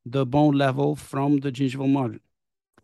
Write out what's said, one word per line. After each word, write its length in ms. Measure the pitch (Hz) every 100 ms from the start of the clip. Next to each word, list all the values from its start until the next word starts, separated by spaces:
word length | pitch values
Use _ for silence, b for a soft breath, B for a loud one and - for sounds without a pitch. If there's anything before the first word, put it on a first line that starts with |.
| 120
the 200 | 135 127
bone 320 | 143 151 139
level 380 | 139 131 143 147
from 440 | - 139 143 147
the 100 | 139
gingival 380 | 123 135 135 139
margin. 320 | 139 117 110 _ _ _ _ _ _